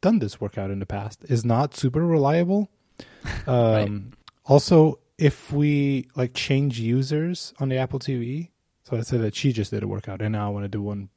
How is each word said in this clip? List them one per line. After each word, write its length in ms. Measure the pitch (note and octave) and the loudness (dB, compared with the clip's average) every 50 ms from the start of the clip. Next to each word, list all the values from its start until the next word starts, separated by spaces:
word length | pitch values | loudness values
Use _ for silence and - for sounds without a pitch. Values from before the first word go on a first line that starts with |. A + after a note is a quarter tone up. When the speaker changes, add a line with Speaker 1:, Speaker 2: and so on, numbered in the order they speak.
Speaker 1:
done 180 | - F3+ A#3 G#3+ | 4 4 2 2
this 220 | B2 G2 - - | 0 -2 -6 -6
workout 280 | - G2+ - - G2 F#2+ | -8 -8 -6 -6 -6 -6
in 100 | G2 G2 | -6 -6
the 60 | G2 | -6
past 380 | - - G2+ G2+ A2 - _ - - | -6 -6 -6 -6 -8 -12 _ -4 0
is 160 | B2+ A#2 A2 | 0 0 2
not 300 | A#2+ A2+ A#2 C#3+ C#3+ - | 2 2 2 2 0 -2
super 300 | - - C3 B2 D3+ E3+ | -2 -2 0 0 0 0
reliable. 640 | E3+ E3 D#3 C#3 C#3 D#3 E3+ F3 F3 F#3+ G#3 G#3 - _ _ _ _ _ _ | 2 2 2 4 4 4 2 2 2 2 0 0 -2 _ _ _ _ _ _
Speaker 2:
<laughs> 100 | - - - - - - - - - - | -20 -20 -20 -14 -12 -10 -10 -8 -2 0
Right. 360 | B2+ B2 A#2 A2+ A2 G#2+ G#2 | 2 4 4 4 4 2 2
Speaker 1:
Um, 280 | G2+ G#2 G#2 G2 - - _ _ - _ _ _ | 0 -4 -6 -10 -12 -18 _ _ -20 _ _ _
also, 540 | - C#3 C#3+ - - F3+ D#3+ D#3 D#3 C3+ - _ _ _ - | 6 6 6 8 8 6 8 6 6 2 -4 _ _ _ 2
if 360 | D#3 D3 - - - - C#3+ | 2 2 2 2 -10 -6 -2
we, 560 | C#3+ D3 D3 D3 C#3+ C#3+ C#3 C#3 C3 - _ _ | 0 2 2 2 2 2 0 0 -2 -4 _ _
like, 180 | C3 B2+ B2 B2+ | -4 -4 -4 -4
change 440 | - - - C#3+ C#3 C#3+ C#3+ B2 A#2 | -8 -4 0 0 0 0 0 -2 -2
users 760 | A2+ A2+ A#2+ C3 C3+ C3 D3+ D3+ D#3+ F3 F3+ - - - - _ | -2 0 0 0 0 0 -2 -2 -2 -4 -6 -8 -10 -16 -10 _
on 100 | C#3 C3+ | -6 -4
the 80 | C3 C3 | -2 -2
Apple 220 | C3 B2 - C3+ | -4 -4 -6 -8
T 180 | - - C3+ B2 | -6 -4 -6 -4
V, 340 | A#2 A#2+ C3 D3+ E3+ E3+ _ _ _ _ _ _ _ | -4 -6 -6 -8 -10 -12 _ _ _ _ _ _ _
so 140 | - - A2+ | -6 -6 -6
let's 100 | A2+ - | -4 -2
say 100 | - A#2+ | -2 -2
that 160 | A2+ G#2 G2+ | -2 -2 -4
she 200 | - - C#3 B2 | -2 -2 0 0
just 180 | A2 G2+ - | 0 -4 -4
did 100 | - G#2 | -4 -6
a 60 | G2+ G2+ | -4 -4
workout 340 | G2 G2 - - G2 F#2 | -6 -8 -8 -10 -10 -6
and 120 | G#2+ G#2+ G#2+ | -4 -4 -2
now 140 | G#2+ G#2 G#2 | -2 -4 -4
I 20 | |
wanna 180 | G#2 G#2 G2+ G2 | -6 -6 -8 -6
do 140 | G2 G#2 | -6 -6
one 260 | G2+ G2+ G#2 G2+ G2 G2 _ | -6 -6 -8 -8 -12 -14 _